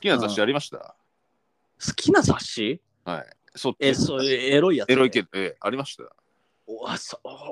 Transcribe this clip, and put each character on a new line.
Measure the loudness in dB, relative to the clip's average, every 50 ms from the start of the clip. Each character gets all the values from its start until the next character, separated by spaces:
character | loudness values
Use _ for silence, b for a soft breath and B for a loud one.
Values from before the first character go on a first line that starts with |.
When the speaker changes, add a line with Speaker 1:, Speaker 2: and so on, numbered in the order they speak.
Speaker 1:
き | 0 2
な | 2 2
雑 | 2 0
誌 | 0 0
あ | 2
り | 2 0
ま | -2
し | -4 -8
た？ | -14 -16
Speaker 2:
う |
ん。 | -18 -20 -20 _ _ _ _ _ _ _ _ _ _ _ _ _ _ _ _ -12 -10
好 | -8 -8
き | -2 2 4
な | 6 6
雑 | 6 4 2 0 -4
誌？ | -8 -6 -4 -4 -4 -4 -6 _ _ _ _ -10
Speaker 1:
は | -8 -8 -8
い。 | -10 -14 _ _ _ _ -12
そ | -6 -4 -4
っ | -2
ち。 | 0
Speaker 2:
え、 | 2 2 2
そ | 2 0 -2 -2
う | -2 -2
い | -2 -2
う | 0 0 2 4
エ | 4
ロ | 4 4
い | 2
や | 2 2
つ？ | 2
Speaker 1:
エ | 4
ロ | 4 4
い | 4
け | 2 0
ど、 | -4 -4 -4
え | -6
え、 | -4 -6 -6 -6
あ | -6 -4
り | -4
ま | -4 -6
し | -10 -12
た？ | -18 -20 -20 _ _ _ _ _ _ _ _ _ _ _
Speaker 2:
う | -16 -14 -12 -10
わ、 | -8 -8
そ | -8 -10 -12 -14 -14 -14 -16 -16 -16 -14 -10